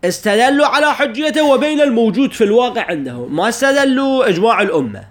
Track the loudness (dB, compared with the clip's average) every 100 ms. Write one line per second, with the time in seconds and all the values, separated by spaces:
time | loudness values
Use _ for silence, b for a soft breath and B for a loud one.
0 | -4 -4 -2 2 2 2 2 2 0 0
1 | -4 -2 -4 0 2 2 2 0 2 2
2 | 0 2 -2 0 2 2 2 -2 -6 -6
3 | -6 -10 -8 -2 -2 0 0 2 2 0
4 | 0 0 2 2 2 2 0 0 -4 -8
5 | -18